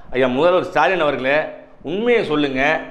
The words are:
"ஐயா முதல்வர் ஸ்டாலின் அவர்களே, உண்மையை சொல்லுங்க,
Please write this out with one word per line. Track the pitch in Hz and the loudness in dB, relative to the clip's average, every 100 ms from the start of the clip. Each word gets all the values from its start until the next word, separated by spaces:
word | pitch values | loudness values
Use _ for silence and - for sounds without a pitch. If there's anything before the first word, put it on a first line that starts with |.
| - | -6
"ஐயா | 127 131 | 0 0
முதல்வர் | 127 170 180 | 2 2 2
ஸ்டாலின் | 131 147 165 185 | 0 0 2 2
அவர்களே, | 151 131 131 147 - - - - | 0 0 0 0 -2 -10 -20 -14
உண்மையை | - 185 233 233 | -8 -2 0 0
சொல்லுங்க, | 165 151 147 131 143 160 - | 0 0 0 0 0 -2 -6